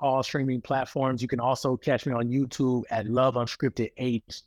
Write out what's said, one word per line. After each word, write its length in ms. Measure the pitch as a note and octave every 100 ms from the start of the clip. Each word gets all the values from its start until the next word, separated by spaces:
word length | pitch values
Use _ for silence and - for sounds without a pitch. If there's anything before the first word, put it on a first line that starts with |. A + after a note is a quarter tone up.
all 240 | C#3 C3
streaming 360 | B2+ D3+ C3+ B2+
platforms. 600 | - C3+ B2+ - C3+ B2+
You 60 | B2
can 100 | B2
also 380 | A#2+ C3 C#3 B2+
catch 280 | - B2+ -
me 60 |
on 160 | A#2+ A#2+
YouTube 540 | B2+ C3 - C3 B2 G#2+
at 160 | A2+ G#2+
Love 280 | B2 C3
Unscripted 560 | A#2+ A#2+ - C3+ - A2+ -
H 460 | B2+ A#2 - -